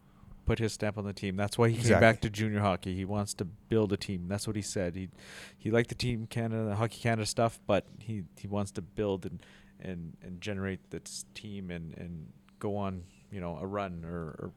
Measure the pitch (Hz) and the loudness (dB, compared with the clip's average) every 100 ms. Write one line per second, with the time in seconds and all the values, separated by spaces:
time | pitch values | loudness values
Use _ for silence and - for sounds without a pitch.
0 | - - - - - 113 113 - 107 104 | -20 -20 -20 -6 0 0 0 0 -2 -2
1 | 101 95 101 92 101 - 117 113 120 92 | -6 -4 -2 0 0 4 4 6 6 10
2 | 113 113 113 104 110 104 104 90 98 92 | 10 8 2 0 0 2 2 2 -2 -4
3 | 95 104 101 - 92 101 - 113 107 98 | -2 -2 -2 -4 -6 -8 2 4 4 2
4 | - 95 87 101 - 104 101 104 90 87 | -2 -4 -2 -4 -2 -4 -2 -2 -2 -2
5 | 92 - - - - - - 113 120 - | -8 -12 -18 -16 -16 -8 4 4 4 0
6 | 123 117 110 120 117 113 110 101 113 - | 0 0 -2 -2 0 0 0 2 0 0
7 | 120 113 104 - 117 - - 98 - - | 2 2 2 2 2 2 2 2 2 -10
8 | - 107 82 - 98 101 101 - 82 - | -6 -6 -6 -10 -4 -2 -2 -4 -8 -2
9 | 104 95 92 90 - - - - - 90 | 0 0 -2 -10 -12 -20 -20 -12 -8 -8
10 | 82 - 95 90 104 98 95 92 - 85 | -8 -12 -14 -10 -6 -2 -2 -4 -8 -12
11 | - - - - 110 101 92 87 82 - | -10 -12 -14 -14 -10 -10 -6 -8 -8 -10
12 | 90 85 65 - - _ 107 101 98 92 | -10 -10 -12 -18 -20 _ -4 -2 -2 -6
13 | 87 - - 104 87 82 95 101 98 85 | -10 -20 -14 -8 -6 -6 -4 -4 -4 -6
14 | 82 87 80 - 92 | -8 -6 -6 -8 -10